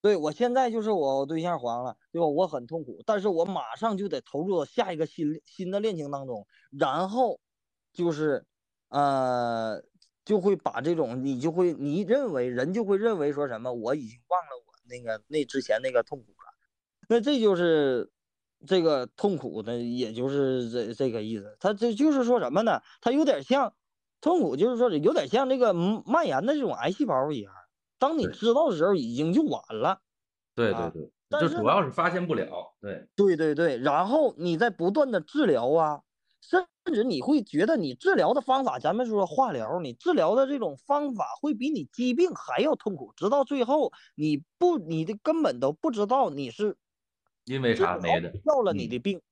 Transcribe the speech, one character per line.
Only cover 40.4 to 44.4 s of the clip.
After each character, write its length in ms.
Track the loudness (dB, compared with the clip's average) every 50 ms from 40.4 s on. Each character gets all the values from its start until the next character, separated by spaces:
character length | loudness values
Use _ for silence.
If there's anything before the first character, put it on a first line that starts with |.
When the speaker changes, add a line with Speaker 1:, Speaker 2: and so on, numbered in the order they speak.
| 2
Speaker 1:
这 120 | 2 0 -4
种 180 | -4 -6 -8 -10 _
方 280 | -2 0 0 0 -2 -4
法 120 | -6 -6 -8 -8 -6
会 140 | -4 -4 -4
比 160 | -2 -2 -4
你 140 | -4 -4 -6
疾 300 | -8 _ -4 -2 0 2
病 200 | 2 2 0 0
还 260 | -6 -8 -4 -2 0
要 140 | 2 0 0
痛 220 | -2 -4 -6 -6
苦， 160 | -6 -12 -16 -10
直 120 | -4 -2 0
到 160 | 2 2 0
最 200 | 0 0 -2 0
后 280 | 2 2 0 0 0 -4 -10 -20 _ _
你 280 | -4 -2 0 0 -2